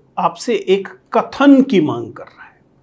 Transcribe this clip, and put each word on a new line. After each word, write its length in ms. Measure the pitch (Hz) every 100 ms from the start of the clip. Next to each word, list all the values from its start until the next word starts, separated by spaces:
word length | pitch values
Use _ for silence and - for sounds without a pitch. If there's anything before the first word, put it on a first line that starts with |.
| _ -
आपसे 380 | 170 - - 214
एक 320 | - 196 196 - _
कथन 480 | 226 220 - 285 269
की 200 | - 190
मांग 320 | 147 120 113
कर 100 | -
रहा 80 | -
है। 160 | - - _ _ _